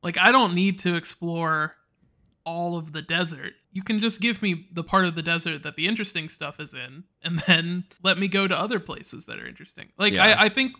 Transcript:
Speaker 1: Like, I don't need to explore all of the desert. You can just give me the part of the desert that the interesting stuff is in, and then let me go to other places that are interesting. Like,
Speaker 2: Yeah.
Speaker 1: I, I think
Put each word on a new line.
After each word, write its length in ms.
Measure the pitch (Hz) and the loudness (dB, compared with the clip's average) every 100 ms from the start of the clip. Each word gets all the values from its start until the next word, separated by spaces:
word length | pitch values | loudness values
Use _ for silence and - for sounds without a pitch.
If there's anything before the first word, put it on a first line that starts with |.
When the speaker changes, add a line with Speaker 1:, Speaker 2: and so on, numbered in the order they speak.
Speaker 1:
Like, 160 | 175 170 | -4 4
I 120 | 190 | 6
don't 220 | 262 214 | 8 6
need 240 | 175 196 190 | 4 2 2
to 140 | 180 170 | -2 -2
explore 800 | 165 - 170 170 165 156 156 - _ _ _ _ _ _ | -2 -4 -4 -2 0 0 -2 -6 _ _ _ _ _ _
all 320 | - 170 175 170 | -10 -6 -4 -4
of 140 | 160 | -6
the 100 | 156 | -12
desert. 520 | 156 165 175 151 - _ _ | -4 -2 -2 -4 -14 _ _
You 100 | 190 | -12
can 160 | 190 214 | -2 0
just 220 | 226 220 | 0 0
give 200 | 220 226 | 0 0
me 260 | 208 170 - | -2 -4 -6
the 120 | 170 | -10
part 200 | 165 190 180 | 0 2 2
of 80 | |
the 80 | 165 | 0
desert 400 | 160 170 170 151 | -4 -2 -2 -6
that 120 | 151 147 | -10 -4
the 100 | 170 | -2
interesting 420 | 220 202 175 156 | 0 -4 -6 -8
stuff 320 | - 147 - | -10 -12 -12
is 140 | 151 | -14
in, 300 | 131 123 135 - _ | -12 -14 -16 -20 _
and 160 | 165 170 | -6 -4
then 440 | - 170 170 180 185 _ | 2 2 2 -4 -8 _
let 160 | 185 180 | 0 0
me 100 | 196 | 0
go 180 | 196 196 | 0 0
to 120 | 185 | 0
other 220 | 202 233 | -2 -4
places 440 | - - - - - | -6 -12 -12 -14 -14
that 120 | - | -12
are 80 | 120 | -12
interesting. 420 | - - - - _ | -16 -20 -20 -20 _
Like, 160 | 208 | 0
Speaker 2:
Yeah. 100 | 196 | 4
Speaker 1:
I, 200 | 214 202 | 6 6
I 40 | 208 | 4
think 220 | 214 262 | 2 -4